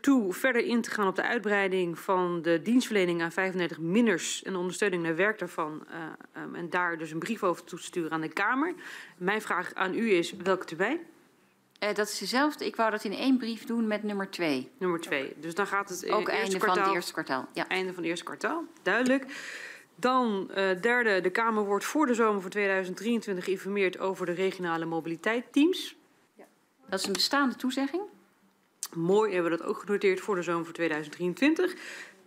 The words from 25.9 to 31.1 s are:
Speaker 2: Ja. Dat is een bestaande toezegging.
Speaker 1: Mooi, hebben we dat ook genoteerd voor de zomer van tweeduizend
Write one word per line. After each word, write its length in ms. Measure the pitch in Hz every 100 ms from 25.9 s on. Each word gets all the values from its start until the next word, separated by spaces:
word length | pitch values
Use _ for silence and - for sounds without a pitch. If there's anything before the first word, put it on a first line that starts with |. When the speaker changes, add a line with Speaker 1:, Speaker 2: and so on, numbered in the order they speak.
| - _ _ _ _
Speaker 2:
Ja. 80 | - _ _ _ -
Dat 100 | 190
is 60 | 190
een 80 |
bestaande 420 | 190 - 277 277 -
toezegging. 480 | 254 262 277 349 403 - _ _ _ _ _ _ -
Speaker 1:
Mooi, 400 | 165 165 202 220
hebben 180 | 185 170
we 60 | 165
dat 100 | -
ook 120 | -
genoteerd 400 | - 202 196 185
voor 160 | 202 190
de 60 |
zomer 220 | 170 170 165
van 80 |
tweeduizend 420 | 165 165 151 156